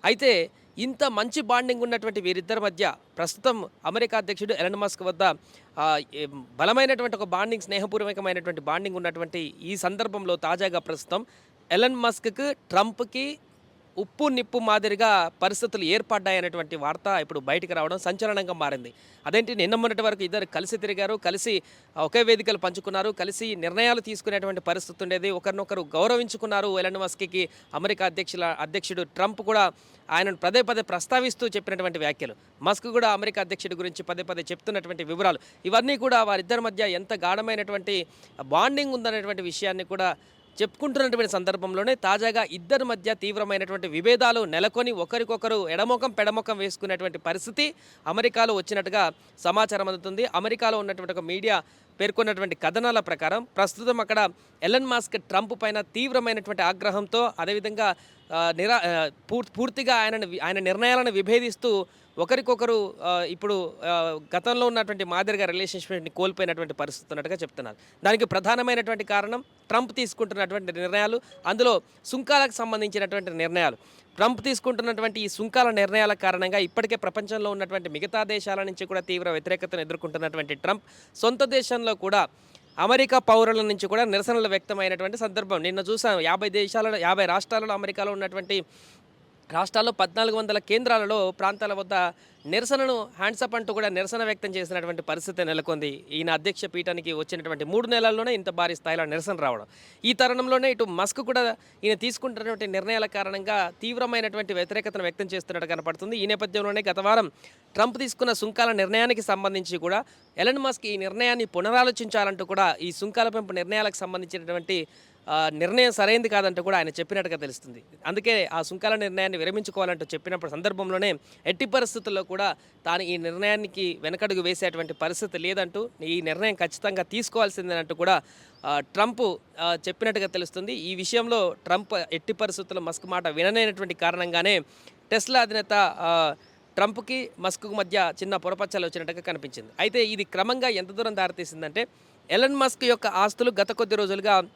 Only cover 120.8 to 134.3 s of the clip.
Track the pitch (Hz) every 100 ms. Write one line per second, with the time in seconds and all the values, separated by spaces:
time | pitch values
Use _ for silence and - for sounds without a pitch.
120.8 | 190 185 202 151 _ - - 180 254 254
121.8 | 240 240 208 196 185 190 196 151 _ _
122.8 | 165 175 180 180 165 175 208 214 208 190
123.8 | 185 165 151 180 214 190 175 185 185 165
124.8 | 160 160 160 175 208 170 175 196 180 196
125.8 | 233 _ 160 170 160 160 220 196 170 -
126.8 | 202 190 170 214 233 226 208 190 180 170
127.8 | 160 160 175 180 - - - _ - 143
128.8 | 139 190 220 226 226 175 _ - 170 170
129.8 | 185 180 220 214 196 185 170 185 196 254
130.8 | 165 185 185 233 233 233 180 - - 180
131.8 | 208 196 165 165 - 214 214 185 185 185
132.8 | 165 170 185 185 170 151 180 226 220 190
133.8 | 190 170 170 175 175